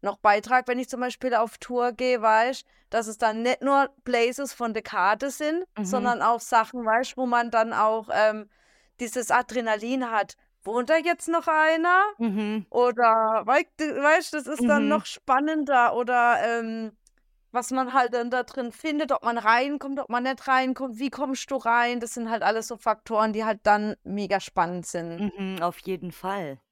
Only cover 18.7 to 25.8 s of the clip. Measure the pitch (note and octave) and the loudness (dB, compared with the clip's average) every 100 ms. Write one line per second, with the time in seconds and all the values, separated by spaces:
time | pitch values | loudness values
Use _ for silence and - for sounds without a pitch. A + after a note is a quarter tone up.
18.7 | - D#4+ D4 D4+ C#4 G#3+ A#3 G#3 A#3 C#4 | -6 -4 -2 0 0 0 0 4 4 2
19.7 | C#4+ C#4 C#4 - A#3+ B3+ C4 - C4 C4 | -4 -6 -8 -4 -4 -2 -4 0 0 2
20.7 | B3+ C4+ A3 C4+ - C4+ C4 - C4+ A#3 | -2 -6 -6 -8 -4 -6 -6 -4 -4 0
21.7 | A#3 A#3+ A#3+ A3+ - A3+ A3+ F#3 A3+ A3 | 0 0 -2 -8 -8 -6 -2 0 -2 -4
22.7 | A3+ - G#3+ - A3 A3 G#3+ A3 G#3+ - | -6 -4 -4 -2 0 0 0 -4 -2 2
23.7 | G#3 G#3 - - G3+ G3 G3 - - E3+ | 2 2 -6 -8 -6 -2 -2 -2 -2 -2
24.7 | F3+ E3+ F3 E3+ E3+ G3+ - F#3+ F#3 E3+ | -2 -8 -8 -8 -6 -6 -6 -8 -4 -4
25.7 | - | -4